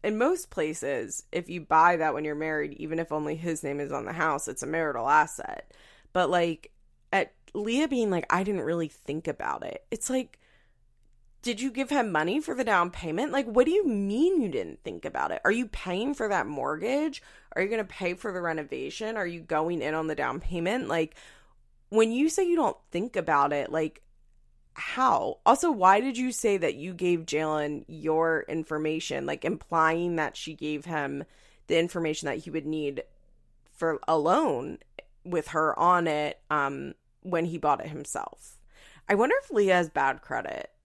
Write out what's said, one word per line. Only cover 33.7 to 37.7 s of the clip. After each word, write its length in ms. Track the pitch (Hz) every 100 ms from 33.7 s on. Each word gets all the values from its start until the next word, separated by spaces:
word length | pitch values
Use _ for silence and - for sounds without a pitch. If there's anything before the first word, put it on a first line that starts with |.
for 280 | - 165 151 -
a 100 | 160
loan 600 | 151 233 311 131 135 - _ - - _
with 260 | 180 175 -
her 280 | 160 156 -
on 300 | 170 180 170
it, 320 | 151 151 - _
um, 440 | 151 139 135 139 - _ _
when 240 | 185 175
he 120 | 170 165
bought 240 | 151